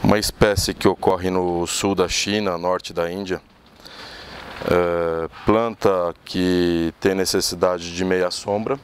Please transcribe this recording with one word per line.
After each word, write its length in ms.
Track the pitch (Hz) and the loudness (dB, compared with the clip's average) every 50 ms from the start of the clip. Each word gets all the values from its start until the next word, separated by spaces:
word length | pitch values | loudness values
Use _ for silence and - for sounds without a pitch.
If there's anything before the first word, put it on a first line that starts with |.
| - | 4
uma 160 | - 101 107 | 4 4 4
espécie 540 | 104 - - - - 107 101 98 - - 92 | 2 -2 0 2 4 4 4 2 0 -2 -4
que 140 | - - 101 | 2 2 2
ocorre 420 | 92 - - 101 92 90 90 92 | 2 4 2 2 2 2 0 0
no 360 | 92 92 90 90 87 85 87 | 0 0 0 0 0 -2 -2
sul 300 | 82 - - - 101 98 | -2 -2 0 0 0 2
da 120 | 90 90 87 | 2 2 0
China, 500 | - - - 101 101 107 107 98 90 85 | 0 -2 -2 0 0 0 0 -2 -2 -2
norte 360 | 85 90 92 90 - - 87 | -2 -2 -2 -2 -4 -6 -4
da 180 | 82 85 85 | -4 -4 -4
Índia. 300 | 87 98 101 90 90 82 - _ _ _ _ - - - - - - - - - - - - - - - - - - - - - | -4 -6 -6 -4 -6 -6 -6 _ _ _ _ -20 -20 -20 -20 -20 -18 -18 -18 -16 -16 -18 -18 -16 -16 -16 -16 -14 -14 -8 -2 0
É, 600 | - 90 87 87 87 85 85 82 82 82 82 80 - - - | 2 2 2 2 0 0 0 -2 -2 -4 -6 -8 -10 -6 0
planta 680 | - 104 110 117 117 110 - - 107 98 92 87 85 82 _ _ | 2 2 4 2 0 -4 0 2 2 4 4 0 -2 -4 _ _
que 680 | - - 92 92 92 90 90 87 87 85 85 85 82 78 _ | -8 -4 0 2 2 4 4 4 2 2 2 0 -2 -4 _
tem 160 | - 95 95 | 0 0 2
necessidade 800 | 95 92 87 - 98 90 - - 87 90 90 90 90 85 85 85 | 2 0 0 0 0 -2 -2 -2 0 0 0 0 -2 -6 -8 -4
de 100 | 87 92 | -2 0
meia 240 | 92 92 92 90 90 | 0 2 2 0 -2
sombra 480 | - - - - 101 104 110 107 131 139 | -2 -6 -4 -4 -4 -2 -2 -4 -6 -6